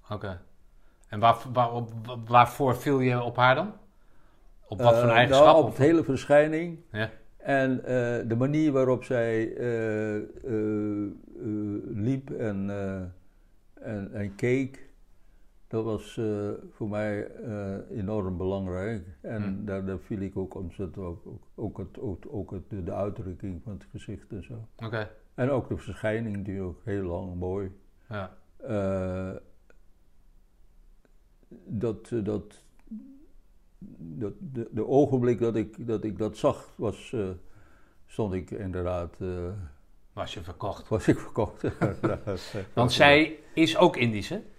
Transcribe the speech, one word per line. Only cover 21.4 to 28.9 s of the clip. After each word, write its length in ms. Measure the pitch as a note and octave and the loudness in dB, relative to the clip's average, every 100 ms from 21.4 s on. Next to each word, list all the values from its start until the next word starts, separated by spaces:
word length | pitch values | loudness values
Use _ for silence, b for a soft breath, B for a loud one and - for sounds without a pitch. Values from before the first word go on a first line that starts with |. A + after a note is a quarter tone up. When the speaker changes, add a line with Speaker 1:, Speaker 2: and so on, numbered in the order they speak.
| - | -16
Speaker 2:
ook 240 | - G#2+ - | -8 -8 -6
het, 200 | F#2+ - | -12 -8
ook, 260 | A#2+ F2 - | -8 -8 -8
ook 220 | G#2 F2 | -8 -8
het, 200 | G2 - | -10 -10
de, 120 | G2+ | -8
de 80 | E2+ | -6
uitdrukking 680 | G2 G2+ G2 F#2 F2+ G2+ F2 | -4 -4 -6 -10 -8 -10 -10
van 100 | A#2+ | -10
het 140 | F#2+ - | -14 -14
gezicht 420 | G#2 - G2+ - | -14 -12 -14 -12
en 120 | G#2 | -14
zo. 240 | - A2+ A2 - | -12 -14 -14 -12
Speaker 1:
Oké. 260 | A2 A2 G#2+ - - | -6 -6 -6 -12 -16
Speaker 2:
En 160 | - C3 | -4 0
ook 180 | C3+ B2+ | 0 -4
de 80 | F#2+ | -8
verschijning, 680 | - F#2+ A2 A2 A#2 G2+ | -8 -4 -2 -2 -2 -6
die 160 | G2 F#2+ | -6 -6
ook 200 | F#2 E2 | -6 -8
heel 180 | - G2+ | -6 -4
lang 300 | F#2 F2 F#2+ | -2 -4 -6
mooi. 360 | F2 F2+ G2 F#2+ G2 - _ - | -6 -4 -4 -6 -12 -20 _ -12
Speaker 1:
Ja. 280 | G#2 F#2+ - - - | -10 -10 -14 -20 -16
Speaker 2:
Eh, 800 | - G#2+ F#2+ | -6 -2 0